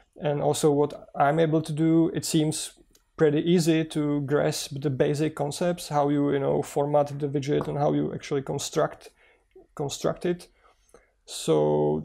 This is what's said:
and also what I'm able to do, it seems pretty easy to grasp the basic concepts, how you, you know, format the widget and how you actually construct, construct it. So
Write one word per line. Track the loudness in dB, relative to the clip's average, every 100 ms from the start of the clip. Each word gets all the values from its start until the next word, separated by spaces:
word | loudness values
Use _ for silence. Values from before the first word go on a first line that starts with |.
| _ -8
and | -4 -2
also | 0 2 2
what | 2 0 -2 -8 0
I'm | 2 4
able | 2 2
to | -2
do, | 0 2 4 2
it | 0
seems | -2 0 0 -2 -8 -16 _ _ _ 2
pretty | 2 4
easy | 2 4 4 2
to | 2 -2 0 0
grasp | 0 0 0 -2 -6 -6
the | -2
basic | 0 0 2 -2 -2
concepts, | -6 -2 -2 -2 -4
how | 0 2
you, | 2 2
you | 0
know, | 0 0
format | -2 -2 2 2 2 -2
the | -4
widget | -4 0 -2 -2
and | -2
how | 0
you | 0 -2
actually | -6 -6 -6
construct, | -4 -6 -4 -2 -2 -2 -20 _ _ _ _ -20 -18 -10
construct | -8 -4 -4 -2 -4
it. | -4 -8 _ _ _ _ -20 _ _ -16
So | -8 0 2 2 2 0 0